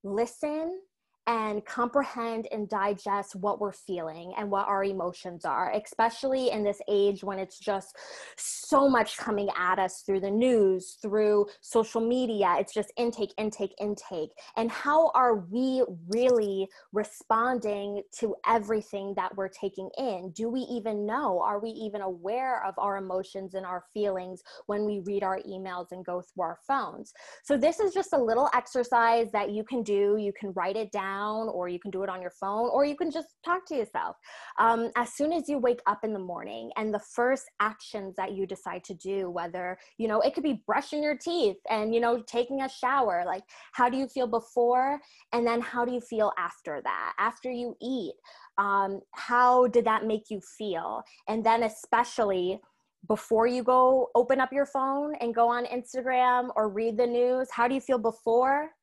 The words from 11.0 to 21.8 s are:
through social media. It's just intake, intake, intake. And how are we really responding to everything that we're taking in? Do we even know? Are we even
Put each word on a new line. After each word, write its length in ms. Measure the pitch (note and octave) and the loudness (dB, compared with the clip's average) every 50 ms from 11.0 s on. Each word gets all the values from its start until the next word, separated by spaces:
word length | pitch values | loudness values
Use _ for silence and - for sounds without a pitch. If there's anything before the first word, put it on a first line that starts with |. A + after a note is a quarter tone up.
through 440 | - G#3+ G3 G#3+ G#3+ G#3 G#3 G#3 G3+ G3+ - _ | -6 -2 0 2 4 4 4 4 2 2 -2 _
social 400 | _ - - A#3 A3+ A3 - A3+ | _ 0 2 2 2 2 0 -2
media. 560 | A3+ A3+ A#3+ B3+ B3+ A3+ A3+ G#3 G3 F3+ F3 - | 0 2 2 2 0 0 2 2 2 4 4 2
It's 140 | G3 - - | 0 -2 -2
just 180 | A3 G3+ - - - | -4 -4 -4 -4 -2
intake, 360 | A#3+ A#3+ A3+ - G#3 G3 - - | -2 -2 0 -2 -6 -6 -4 -4
intake, 360 | A3 G#3+ G3+ - G3+ F#3+ - - | -4 -4 -4 -4 -6 -6 -6 -6
intake. 520 | G3+ G#3 G#3 G3+ - - F#3+ E3+ D#3 D#3 - - - - - - | -4 -4 -4 -6 -8 -10 -6 -6 -6 -6 -8 -18 -20 -8 -4 -2
And 120 | A3+ A#3 | -2 -2
how 420 | A#3 - - C#4+ D4 D#4 E4 D#4 - | -2 -2 0 4 4 6 6 6 6
are 200 | - B3+ B3 A3+ G#3 | 6 6 6 4 2
we 480 | F3+ E3+ G3 A#3+ C4 C4 C4 B3+ B3+ - F#3 E3 E3 E3+ | 0 -4 -2 0 0 2 2 2 0 0 -2 -12 -8 -4
really 580 | G3+ A3+ B3 B3+ B3 A#3 G#3+ G3+ G3 F#3+ F#3+ F#3+ - - - _ | 0 2 4 6 4 4 2 0 -2 -2 -4 -6 -8 -20 -20 _
responding 1080 | - G#3 G#3 G#3+ - - - _ A3 A3 A#3 B3+ B3+ B3 G#3 G#3 G#3 G3+ G3+ G3+ G3+ G3+ G3 _ - - | -4 -4 -4 -4 -8 -20 0 _ 2 2 4 2 0 -2 -2 -4 -4 -4 -6 -6 -8 -8 -10 _ -8 -6
to 160 | A#3 G#3+ G3 - - | -4 -4 -4 -2 0
everything 680 | F#3 A3+ A#3 G#3 G3+ A3+ G#3+ G#3 - - G3+ G3 G3 G3+ | 2 2 2 2 0 -2 -4 -4 -6 -8 -8 -8 -6 -6
that 180 | G3 F#3 F#3 - G3 | -4 -6 -6 -4 -6
we're 100 | F#3+ F#3 | -6 -6
taking 420 | F#3+ - - G3 F#3 - F#3+ F#3 - - | -6 -6 -8 -8 -6 -8 -12 -10 -8 -6
in? 340 | C4+ B3 G3+ F3+ F3+ F#3+ | -6 -4 -4 -6 -8 -12
Do 180 | D#3+ - A3 A#3 | -8 -6 -4 -4
we 100 | A#3 C4 B3 | -2 -4 -4
even 420 | - A#3+ A#3+ G3+ A3+ G#3+ G#3 G#3 | -4 -6 -6 -4 -4 -4 -2 -2
know? 340 | G#3 A3 C4+ D4+ A#3 F#3 F3 | -2 -2 -2 0 0 0 0
Are 200 | E3 G#3 G#3 G#3 | 0 0 -2 -2
we 100 | G#3 A3+ | -4 -6
even 320 | A3 G#3+ | -8 -8